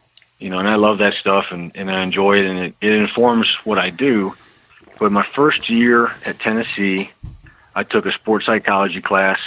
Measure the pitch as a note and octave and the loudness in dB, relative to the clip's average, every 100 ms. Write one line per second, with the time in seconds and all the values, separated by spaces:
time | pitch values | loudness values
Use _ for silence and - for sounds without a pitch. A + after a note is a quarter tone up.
0 | _ _ _ _ F#2 F#2 G2 G#2+ G#2+ G#2 | _ _ _ _ -8 -4 0 2 2 4
1 | G2+ - G#2 G2 - F2+ E2+ - F#2+ F#2+ | 0 0 0 0 0 -8 -10 -10 -6 -4
2 | F#2 F#2+ G2 G2+ G2 F#2 F2+ - G#2 G#2+ | -2 0 2 4 2 -2 -6 -4 0 2
3 | G2+ A#2 A#2+ A#2 G#2 - G#2+ G2 F#2 E2+ | 2 2 2 4 0 -2 -2 -2 -2 0
4 | C#3 A2 G2 - - _ _ _ - - | 0 2 -2 -6 -18 _ _ _ -20 -2
5 | G#2 G#2 G#2 - D3 - - A#2 A#2+ A#2+ | 0 2 0 2 2 0 0 2 4 4
6 | A#2 - - - A2 A2 A#2 - G2 F#2+ | 2 -4 -10 -6 -2 -2 -4 -4 -2 -2
7 | G2 - - - - - _ G2 G2+ A2 | -6 -12 -18 -18 -20 -20 _ -8 -2 -2
8 | F#2+ - - G#2+ A#2 A2 - G2 G2 F2+ | 0 -4 -2 -2 0 0 0 0 0 -4
9 | - G2 F#2+ F#2+ | 0 2 2 0